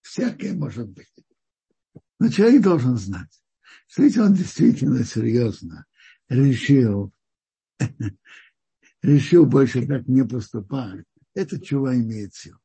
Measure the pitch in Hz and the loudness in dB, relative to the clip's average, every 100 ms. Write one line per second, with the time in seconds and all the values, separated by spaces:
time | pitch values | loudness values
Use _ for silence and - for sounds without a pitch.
0 | - - 240 - 202 180 135 107 107 92 | -12 -6 -6 -6 -8 -6 -8 -10 -14 -16
1 | - _ _ _ _ _ _ _ _ - | -20 _ _ _ _ _ _ _ _ -20
2 | _ _ 226 147 220 269 190 165 127 120 | _ _ -2 2 4 6 4 2 0 -2
3 | 95 92 - _ _ _ _ - _ - | -6 -10 -12 _ _ _ _ -20 _ 0
4 | 285 226 208 185 - - - - 139 127 | 2 4 2 2 0 0 2 2 0 -2
5 | - 113 117 117 117 - 85 78 - _ | -2 -4 -2 0 -2 -6 -16 -18 -20 _
6 | - _ _ 127 139 123 - 139 117 101 | -20 _ _ 2 2 0 2 2 4 -2
7 | 95 _ _ _ _ _ _ _ 113 - | -6 _ _ _ _ _ _ _ -8 -6
8 | 107 101 _ - _ _ _ _ _ _ | -10 -10 _ -20 _ _ _ _ _ _
9 | - 147 - 175 139 139 127 127 117 139 | 2 2 4 4 6 4 2 -2 -4 -6
10 | 117 131 117 120 104 110 98 139 110 98 | 0 0 0 -6 -10 -12 -10 -10 -10 -16
11 | - _ _ 196 175 180 - 143 135 127 | -20 _ _ -10 -8 -10 -6 -4 -2 -2
12 | 113 110 98 - - - | -4 -8 -14 -18 -20 -20